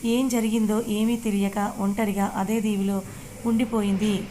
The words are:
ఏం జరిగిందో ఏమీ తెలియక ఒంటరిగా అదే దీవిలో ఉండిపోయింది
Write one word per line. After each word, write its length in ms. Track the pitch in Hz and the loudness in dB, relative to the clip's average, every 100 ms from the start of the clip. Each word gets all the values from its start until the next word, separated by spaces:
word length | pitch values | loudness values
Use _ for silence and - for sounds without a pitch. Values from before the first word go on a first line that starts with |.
| 226 | 2
ఏం 240 | 233 262 | 2 2
జరిగిందో 540 | 233 226 226 214 214 220 | 2 2 2 2 2 0
ఏమీ 280 | 208 220 233 | 0 2 0
తెలియక 580 | 226 202 196 196 202 - | 0 0 0 0 -4 -2
ఒంటరిగా 520 | 196 196 208 202 196 - | -2 0 0 0 0 0
అదే 240 | 190 220 | 0 0
దీవిలో 420 | 220 202 196 196 190 - - - 233 | 0 0 0 -2 -4 -12 -14 -6 0
ఉండిపోయింది 760 | 226 233 226 202 196 214 196 - | 0 2 0 0 0 2 0 -4